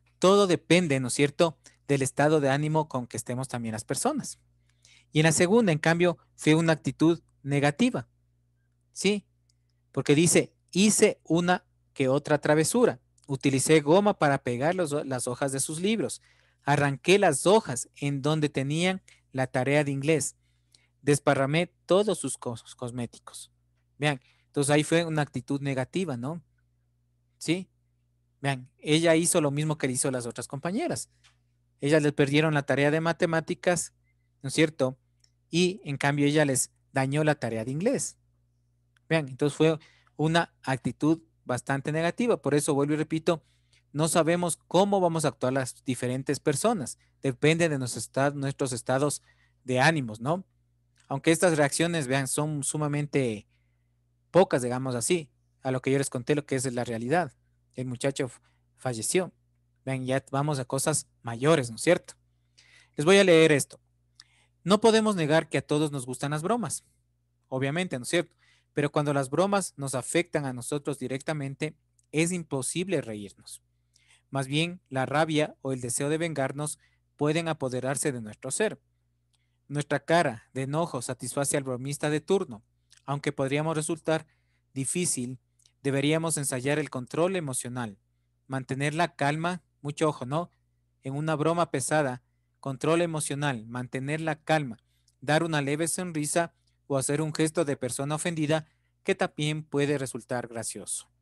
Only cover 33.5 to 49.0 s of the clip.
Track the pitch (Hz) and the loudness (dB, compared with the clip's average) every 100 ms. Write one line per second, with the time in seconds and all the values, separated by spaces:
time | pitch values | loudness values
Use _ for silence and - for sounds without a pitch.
33.5 | 180 - 170 - - _ _ _ _ 139 | -2 0 0 -4 -14 _ _ _ _ -4
34.5 | - 156 156 131 135 _ _ _ _ _ | 2 2 2 -2 -2 _ _ _ _ _
35.5 | 165 180 202 - 139 143 143 143 151 147 | 0 2 0 -8 -2 0 2 2 4 2
36.5 | 127 - _ _ 135 135 143 151 147 120 | 0 -4 _ _ -2 0 0 0 0 -2
37.5 | 113 113 139 208 247 - - _ _ _ | -6 -6 -4 -2 -2 -6 -12 _ _ _
38.5 | _ _ _ _ _ _ 160 139 127 147 | _ _ _ _ _ _ -2 -2 -2 -2
39.5 | - 156 156 - _ _ - 151 165 175 | 2 2 2 -6 _ _ -4 0 2 0
40.5 | _ - 135 131 120 151 165 - _ - | _ -6 -4 -4 -2 0 0 -4 _ -6
41.5 | 123 - 139 139 156 165 - 240 175 139 | -6 -4 -4 -2 -2 -2 0 0 0 0
42.5 | 143 143 139 147 151 156 160 156 160 - | 0 2 0 0 -2 -2 -2 0 -2 -4
43.5 | _ _ _ _ 143 160 175 156 175 175 | _ _ _ _ -2 2 2 4 2 -2
44.5 | - _ 170 202 202 180 160 151 - 127 | -6 _ 2 4 4 2 2 -2 -2 -2
45.5 | 135 131 - - 127 123 131 135 139 - | -2 -4 -6 -6 -4 -4 -4 -4 -2 -2
46.5 | 143 214 233 123 - _ _ 135 127 151 | 0 0 -2 -4 -12 _ _ -6 0 2
47.5 | 165 170 143 123 120 - - 139 143 139 | 4 2 0 -4 -6 -6 -2 0 0 -6
48.5 | 139 139 123 - 131 | -4 -4 -4 -2 0